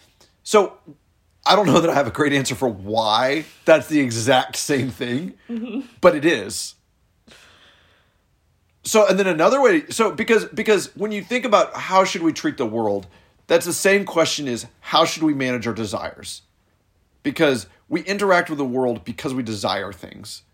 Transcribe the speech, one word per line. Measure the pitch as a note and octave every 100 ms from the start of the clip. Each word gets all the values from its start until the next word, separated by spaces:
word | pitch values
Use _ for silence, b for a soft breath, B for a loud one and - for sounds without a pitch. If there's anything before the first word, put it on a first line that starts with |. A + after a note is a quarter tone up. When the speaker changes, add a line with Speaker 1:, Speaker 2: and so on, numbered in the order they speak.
| b b b b
Speaker 1:
So | - G#3+ F#3 - - C#3+ _ _ _ _ C#3+
I | F#3+
don't | F#3+
know | E3
that | E3
I |
have | C#3+ C#3
a |
great | - D3
answer | C#3 B2+ B2+
for | C3
why | G2 F#2+ A2 G#2+ A2+ C3 D3+ D3+ -
that's | - D#3 -
the | D3+
exact | C3 A2+ A2+ B2+ C3+ -
same | - C#3+ C3
thing, | - B2 B2+ F3+ - -
Speaker 2:
Mm-hmm. | A#3 A#3+ G#3+ - _
Speaker 1:
but | F3+ D3+
it | D3+
is. | C3+ F#2 - - - _ _ _ _ _ b b b b b b b b b _ _ _ _ _ _
So, | - A3 G3+
and | F#3+
then | F#3+
another | D#3+ F3+ C4+
way, | B3+ E3 -
so | - G#3+
because, | D#3 A3 A3+ F3
because | D#3+ G#3+ G3+ - -
when | G#3
you | G#3
think | F#3+ B3 A#3+
about | G3+ D#3+
how | - C#3 F#3+
should | F#3 F#3
we | E3
treat | - D#3 C3+
the | A#2
world, | A2+ G#2+ G2+ F#2 b b b -
that's | E3+ F3
the |
same | D#3+ G3 G3+
question | F#3+ E3 D#3 - C#3+
is, | A2+ - _
how | - D#3 E3
should | -
we | D#3+
manage | C#3 C3 B2 A#2
our |
desires? | A2 G#2 - D#2+ - - - _ _ _ _ _ _ _ _
Because | D3 C3+ D#3 B2 - b _
we | D#3+
interact | E3+ G3+ G3+ F3+ E3+
with | D3
the | C3+
world | B2 B2+ A2+ -
because | A2+ C#3+
we | C3
desire | A2+ G#2 G#2+ G2 G2
things, | G2 - - G#2 - _